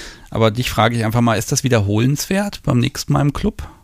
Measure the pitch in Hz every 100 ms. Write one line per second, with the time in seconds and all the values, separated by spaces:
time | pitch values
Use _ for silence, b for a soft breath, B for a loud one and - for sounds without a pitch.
0 | B B B - 110 110 123 - 110 120
1 | 107 120 120 107 - 143 127 120 101 104
2 | 127 143 - 196 202 - - 123 135 -
3 | - 143 143 - 208 - - -